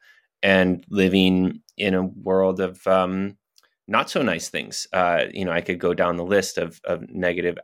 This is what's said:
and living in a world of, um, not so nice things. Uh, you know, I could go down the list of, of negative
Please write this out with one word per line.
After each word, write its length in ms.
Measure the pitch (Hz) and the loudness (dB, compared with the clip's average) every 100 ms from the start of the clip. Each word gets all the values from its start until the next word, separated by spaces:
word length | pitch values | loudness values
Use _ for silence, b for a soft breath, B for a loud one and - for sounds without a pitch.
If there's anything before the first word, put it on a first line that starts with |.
| b b b _ | b b b _
and 420 | 98 95 92 87 - | 4 4 4 0 -2
living 720 | 98 95 95 92 92 92 - - - | 0 4 4 4 4 2 -2 -12 -4
in 180 | 101 | -2
a 100 | 92 | 0
world 560 | 92 98 98 95 95 92 | -2 -6 -2 2 2 0
of, 260 | 92 92 95 | -4 -4 0
um, 500 | 95 92 95 101 98 _ _ _ _ - | 2 2 -2 -6 -8 _ _ _ _ -2
not 200 | 110 139 | -2 0
so 140 | - | -2
nice 260 | 123 85 - | -2 -2 -4
things. 380 | 80 - - - | -8 -8 -10 -4
Uh, 320 | 95 87 82 62 | 0 2 2 -2
you 120 | - | -4
know, 80 | 92 | -4
I 80 | 85 | -2
could 200 | 85 90 | -4 -2
go 120 | 87 | -2
down 240 | 87 87 85 | 0 0 0
the 80 | |
list 320 | 87 101 92 - | 0 0 0 -4
of, 240 | 85 - | -8 -8
of 260 | - 85 50 | -8 -8 -8
negative 480 | 90 90 87 87 85 | -4 -2 -2 -4 -4